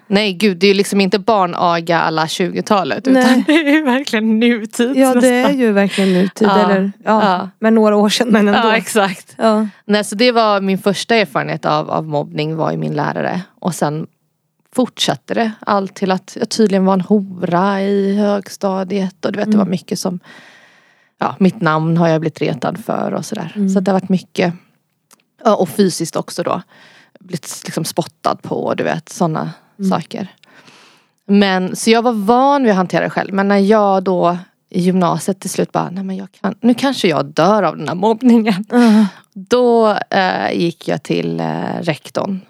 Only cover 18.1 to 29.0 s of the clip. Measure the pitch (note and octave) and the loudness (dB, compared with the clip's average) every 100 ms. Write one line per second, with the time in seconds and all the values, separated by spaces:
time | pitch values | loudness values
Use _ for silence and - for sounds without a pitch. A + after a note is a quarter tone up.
18.1 | G3+ G3+ G3+ - - G3+ F#3+ F3+ G3+ F#3+ | 0 0 -2 -6 -6 -4 -4 -4 -4 -4
19.1 | - G#3+ G3+ G#3 G#3+ F#3 F#3 - F#3 F#3 | -6 -6 -4 0 2 2 -2 -6 -6 -6
20.1 | F3+ - - - - _ _ _ _ _ | -8 -12 -20 -20 -20 _ _ _ _ _
21.1 | - - - F#3 - D#3+ D#3 D#3+ E3 E3 | -6 -6 2 0 2 0 0 0 2 2
22.1 | D#3+ D#3+ - D#3 D#3 - - - - - | 2 -2 -4 -4 -4 -6 -6 -6 -4 -4
23.1 | - D3+ - D#3+ G#3 G3 G3 F#3 F#3+ F#3+ | -6 -6 -8 -8 -4 0 0 0 -2 0
24.1 | F#3 - - F3+ F3 _ _ _ _ _ | -2 -2 -2 -2 -4 _ _ _ _ _
25.1 | _ _ _ A#3 G#3 - - F#3+ - E3+ | _ _ _ 2 2 2 0 0 0 -4
26.1 | D#3 - - - - - - - - _ | -4 -6 -6 -4 -4 -8 -20 -20 -20 _
27.1 | _ F3+ F3 - - - - E3 - - | _ -12 -12 -12 -14 -10 -8 -4 -4 -6
28.1 | - - - - - - - D#2+ D2+ | -6 -6 -6 -6 -4 -4 -2 -2 -4